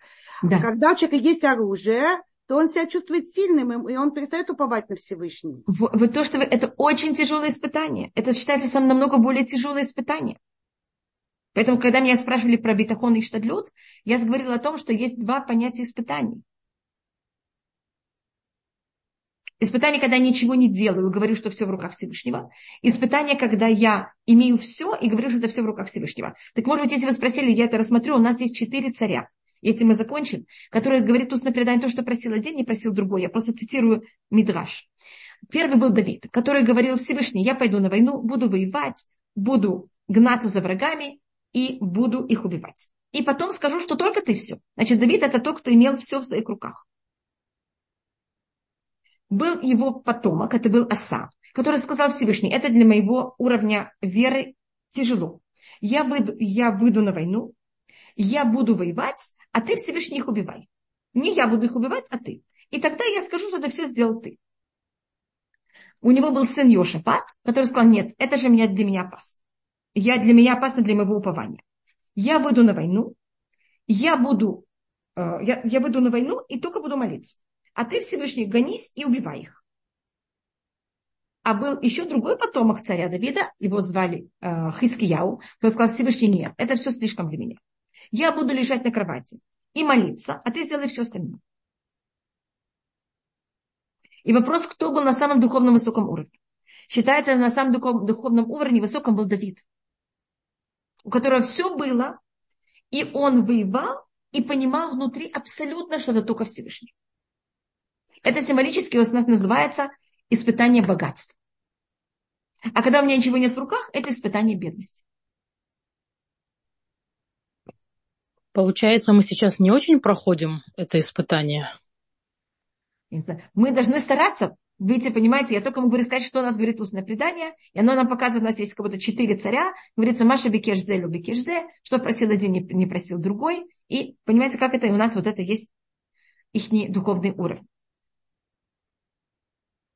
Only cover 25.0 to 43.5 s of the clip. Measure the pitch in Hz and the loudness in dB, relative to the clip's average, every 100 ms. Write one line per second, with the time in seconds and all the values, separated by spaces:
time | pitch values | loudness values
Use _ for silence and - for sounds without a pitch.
25 | 233 214 262 233 226 240 220 214 196 - | -2 0 -2 -2 -2 -4 -4 -6 -10 -10
26 | 226 - - - - - 226 294 285 277 | -10 -10 -12 -12 -8 -4 0 0 0 0
27 | 262 233 240 240 262 220 233 226 220 233 | 0 0 0 0 2 2 2 0 2 2
28 | 233 269 226 240 247 240 226 269 277 - | 2 2 2 2 -2 -4 -6 -4 -6 -4
29 | 208 131 - _ _ _ - 220 226 220 | -4 -4 -6 _ _ _ -2 2 4 4
30 | 220 294 285 196 - - - 226 247 262 | 0 -6 -6 -8 -12 -20 -6 -2 2 2
31 | 208 240 254 262 262 247 240 247 254 233 | 4 2 2 -2 -2 0 2 2 0 -4
32 | 240 240 233 220 254 311 247 220 226 196 | -4 -6 -4 -4 -4 -6 -4 -4 -2 -2
33 | 196 190 175 226 226 226 220 269 226 220 | -2 -2 -2 -4 -4 -6 -4 0 2 2
34 | - _ _ 214 202 165 - - - _ | -2 _ _ 2 2 -2 -6 -14 -20 _
35 | - - - - - 311 330 262 254 208 | -20 -20 -20 -20 -6 -2 2 4 4 2
36 | 190 - - - 240 277 226 240 254 254 | 0 -6 -6 -2 0 2 2 2 2 -2
37 | 247 285 262 233 196 262 240 202 190 196 | -4 -4 -2 0 -2 0 0 0 0 2
38 | 247 285 220 254 240 190 190 269 277 - | 2 2 -4 -2 0 0 -2 -4 -6 -10
39 | - _ _ - 196 262 196 180 - _ | -20 _ _ -6 0 2 0 -4 -8 _
40 | _ 214 247 247 226 190 180 190 294 311 | _ 4 6 4 0 -2 -2 -2 -2 -4
41 | 285 285 _ _ _ 247 254 254 190 180 | -10 -14 _ _ _ -4 -4 -4 -4 0
42 | 240 247 262 220 185 170 - - - _ | 0 0 0 -2 -2 -8 -10 -20 -20 _
43 | _ 277 285 277 349 | _ -4 -2 0 -2